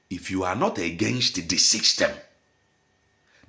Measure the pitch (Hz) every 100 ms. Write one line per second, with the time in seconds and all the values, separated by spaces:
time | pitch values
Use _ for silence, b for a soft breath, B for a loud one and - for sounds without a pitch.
0 | _ 92 - 92 92 98 196 220 85 85
1 | 107 123 123 - 82 87 - 220 - -
2 | - - - _ _ _ _ _ _ _
3 | _ _ b b